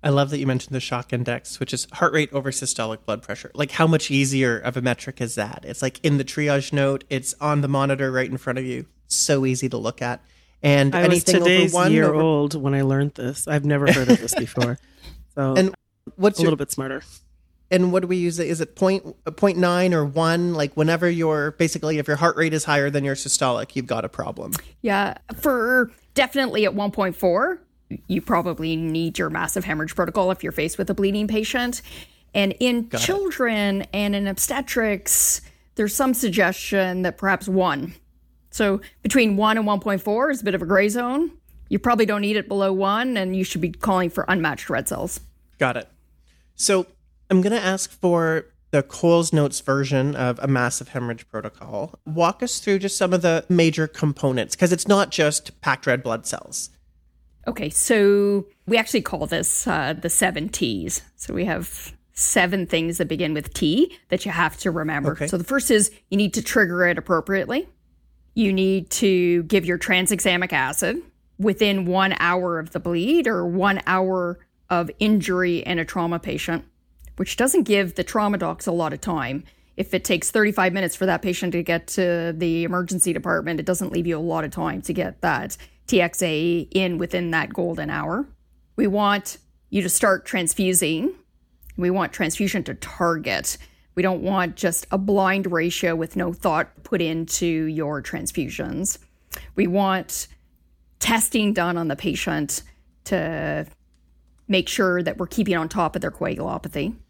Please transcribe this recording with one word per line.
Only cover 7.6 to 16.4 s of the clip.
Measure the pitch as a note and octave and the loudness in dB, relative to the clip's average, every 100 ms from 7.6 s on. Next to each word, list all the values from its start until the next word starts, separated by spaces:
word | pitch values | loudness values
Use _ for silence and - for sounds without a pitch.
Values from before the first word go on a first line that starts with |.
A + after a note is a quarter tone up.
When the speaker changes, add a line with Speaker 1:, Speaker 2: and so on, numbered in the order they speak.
| C#3+ | 2
Speaker 1:
monitor | C#3 C#3 C3+ C3+ | 0 0 0 0
right | C3 B2+ | 0 -2
in | C3 | -4
front | - B2+ | -4 -6
of | B2+ | -4
you. | B2 - _ _ | -8 -10 _ _
So | - - C#3+ C3 | -2 2 2 2
easy | B2+ C3 | 0 -2
to | A#2+ | -2
look | G#2+ - | -4 -4
at. | A#2+ A#2+ _ _ _ _ | -6 -6 _ _ _ _
And | D3 C#3+ C#3 F3 | 4 6 6 4
Speaker 2:
I | |
was | F3 | 4
Speaker 1:
anything | F3 E3+ F#3 | 4 4 4
over | |
Speaker 2:
today's | F3 F#3 F#3 | 6 6 6
Speaker 1:
one | F3 F3+ | 4 6
Speaker 2:
year | D#3+ D#3 | 6 4
Speaker 1:
over | D3+ | 4
Speaker 2:
old | D#3+ D3+ D3 D3+ | 4 4 2 0
when | C#3 | 0
I | C#3 | 2
learned | C3+ C3+ C#3 - | 2 2 0 -2
this. | B2 C#3 - | -8 -6 -2
I've | D3 C#3+ | 0 2
never | C#3+ C#3+ | 2 4
heard | C3+ B2+ | 4 6
of | A#3 | 4
this | A#2 - | 4 -4
before. | A#2+ - A#2+ B2 | -4 -2 -2 -2
Speaker 1:
<laughs> | _ _ - - - - | _ _ -20 -20 -14 -4
Speaker 2:
So | C3+ C3 | 0 4
Speaker 1:
And | F#3+ F#3+ _ _ - - | 2 0 _ _ -20 2
what's | G3 | 2
Speaker 2:
a | G3+ | 4